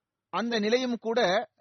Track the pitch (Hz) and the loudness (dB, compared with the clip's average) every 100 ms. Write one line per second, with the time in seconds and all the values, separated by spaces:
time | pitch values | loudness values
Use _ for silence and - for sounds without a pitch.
0 | _ _ _ 180 233 233 208 247 254 240 | _ _ _ -6 -2 -2 0 0 0 -4
1 | 220 226 208 196 240 _ | -2 0 2 2 -2 _